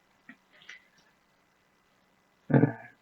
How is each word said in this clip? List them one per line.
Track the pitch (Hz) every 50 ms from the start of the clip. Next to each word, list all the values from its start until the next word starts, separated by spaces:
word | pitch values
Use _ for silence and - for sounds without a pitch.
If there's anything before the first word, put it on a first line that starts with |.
| _ _ _ _ _ - - - _ _ - - - - - - - - - - - - _ _ _ _ _ _ _ _ _ _ _ _ _ _ _ _ _ _ _ _ _ _ _ _ _ _ _ -
Е, | - - - - - - - - - -